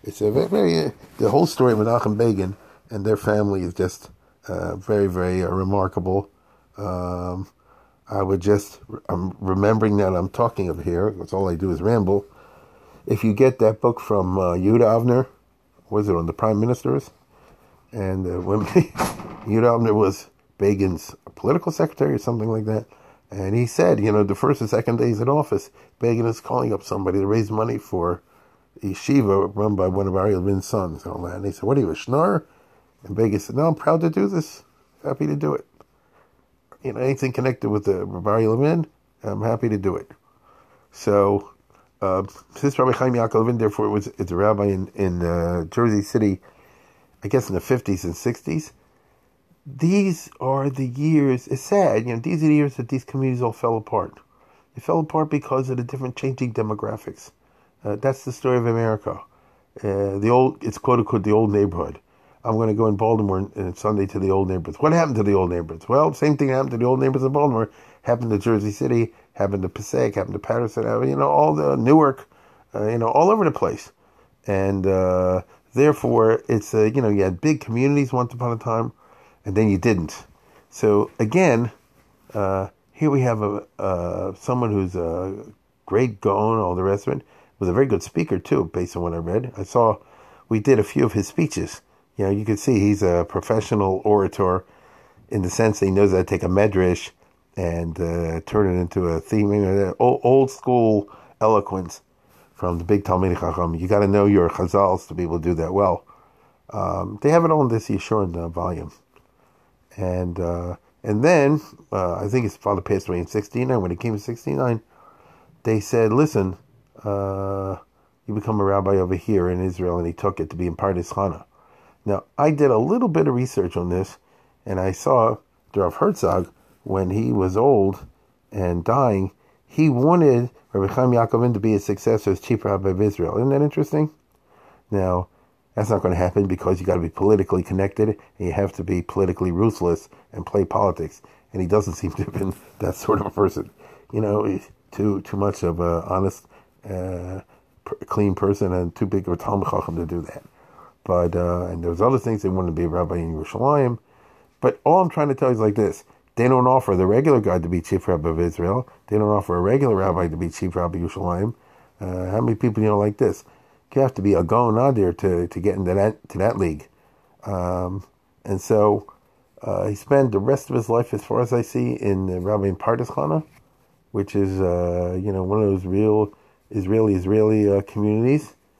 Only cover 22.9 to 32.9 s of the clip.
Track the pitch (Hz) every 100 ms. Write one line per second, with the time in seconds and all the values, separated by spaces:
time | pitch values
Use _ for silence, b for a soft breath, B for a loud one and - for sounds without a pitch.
22.9 | b b b b 98 95 113 120 - 175
23.9 | 123 104 104 101 101 151 143 113 107 113
24.9 | 117 120 107 120 147 147 139 - b b
25.9 | b 117 117 117 113 - 123 123 98 -
26.9 | 98 95 95 98 110 104 110 113 113 -
27.9 | - 85 87 b b b b b - 101
28.9 | 95 - 139 107 98 95 101 107 98 92
29.9 | 92 98 92 98 95 92 98 - 110 92
30.9 | 78 - - 90 92 98 - 98 139 101
31.9 | 78 - 135 175 190 - b b b b